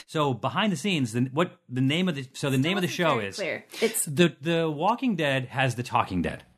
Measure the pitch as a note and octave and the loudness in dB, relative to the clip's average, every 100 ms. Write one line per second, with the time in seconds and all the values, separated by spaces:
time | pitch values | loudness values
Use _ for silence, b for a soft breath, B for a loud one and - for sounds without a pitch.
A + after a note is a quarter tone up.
0 | B D#3+ C#3+ A#2 C3 F3 G#3+ F3 G#3 D#3+ | B -2 0 0 -2 0 0 0 0 0
1 | A#2 A#2+ C3 C3+ F3+ - - B2 C3+ E3 | 0 0 0 0 -2 -4 -6 0 2 2
2 | F#3 C#3 C3 - C#3+ C3 D#3 G3 E3 F3 | 0 -2 -8 -6 0 2 2 0 -2 0
3 | D#3+ B2 G2 - E3 - - - A3 - | 2 2 -2 -6 -6 -8 -10 -2 -2 0
4 | E3 C#3 F3 - D#3 E3 D#3+ C#3+ F#3+ A#3+ | 0 4 4 2 -2 0 0 0 0 0
5 | C4 E3 D3 C3 B2+ C3 C3 A2+ A#2+ A#2+ | 0 0 2 0 -2 0 0 0 0 0
6 | - F2+ D#2+ D2 - | 2 0 -2 -4 -14